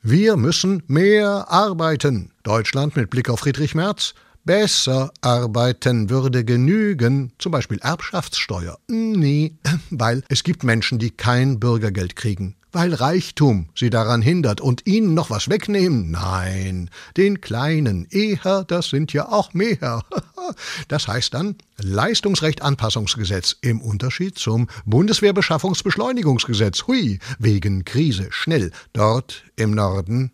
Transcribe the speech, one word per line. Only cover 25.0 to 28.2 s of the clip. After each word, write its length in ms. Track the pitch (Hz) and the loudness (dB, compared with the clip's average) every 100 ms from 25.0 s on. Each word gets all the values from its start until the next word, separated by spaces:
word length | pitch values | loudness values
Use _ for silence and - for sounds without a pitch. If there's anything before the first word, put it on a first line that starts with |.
| 202 208 202 202 180 160 190 175 196 190 233 254 160 123 - 107 107 - - | 4 4 4 4 2 0 0 -2 -2 -2 -2 0 2 2 0 0 0 0 0
Hui, 320 | 262 151 98 - 131 | 0 0 -4 -8 0
wegen 480 | 110 104 101 95 90 | 2 2 2 -2 -2
Krise, 420 | 123 160 95 | 0 2 0